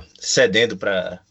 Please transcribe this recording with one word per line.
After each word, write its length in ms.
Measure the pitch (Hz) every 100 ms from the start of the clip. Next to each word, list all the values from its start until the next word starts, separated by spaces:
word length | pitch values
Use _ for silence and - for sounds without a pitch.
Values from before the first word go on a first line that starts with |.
| - _
cedendo 560 | - - 123 98 117 98
pra, 440 | 107 95 90 90 _